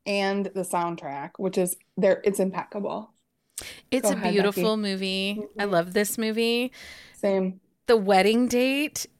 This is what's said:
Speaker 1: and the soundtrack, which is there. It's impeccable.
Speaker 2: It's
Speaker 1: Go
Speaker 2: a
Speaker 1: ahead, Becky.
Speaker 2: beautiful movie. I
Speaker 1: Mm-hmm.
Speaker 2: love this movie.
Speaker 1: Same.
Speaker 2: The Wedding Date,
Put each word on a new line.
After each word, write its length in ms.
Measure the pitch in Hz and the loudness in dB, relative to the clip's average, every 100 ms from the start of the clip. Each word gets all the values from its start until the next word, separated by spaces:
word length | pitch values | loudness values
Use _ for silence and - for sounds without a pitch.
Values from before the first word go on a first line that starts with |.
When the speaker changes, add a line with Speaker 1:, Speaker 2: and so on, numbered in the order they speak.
| - | -4
Speaker 1:
and 400 | 202 196 202 190 | -2 0 -2 -4
the 140 | 196 | -6
soundtrack, 720 | 180 180 170 170 151 139 156 - | -4 -2 -2 -4 -10 -10 -12 -6
which 200 | 190 190 | -4 0
is 180 | 180 - _ - | -2 -4 _ 0
there. 260 | 196 - | 2 2
It's 160 | - 196 | 2 0
impeccable. 760 | 190 180 - 208 196 185 220 _ _ _ _ - - - - | 0 -2 -8 -8 -8 -8 -12 _ _ _ _ -18 -16 -18 -4
Speaker 2:
It's 180 | 254 - | 0 0
Speaker 1:
Go 20 | |
Speaker 2:
a 40 | 269 | 0
Speaker 1:
ahead, 220 | 185 202 | 2 2
Becky. 360 | 202 196 220 | 2 2 0
Speaker 2:
beautiful 40 | 220 | 0
movie. 640 | 202 190 190 190 196 208 - - | -2 -2 -2 -2 -2 -4 -8 -4
I 60 | 202 | 0
Speaker 1:
Mm-hmm. 0 | |
Speaker 2:
love 280 | 175 175 | 0 2
this 240 | 190 208 - | 0 0 0
movie. 540 | 220 220 226 233 254 - - - - | -2 0 0 0 -2 -6 -20 -20 -20
Speaker 1:
Same. 480 | - 202 196 190 185 _ _ - | -4 0 2 0 -4 _ _ 2
Speaker 2:
The 100 | 226 | 4
Wedding 500 | 196 190 196 226 247 | 6 4 6 4 2
Date, 580 | 240 262 277 302 - - _ | 2 2 0 -2 -6 -10 _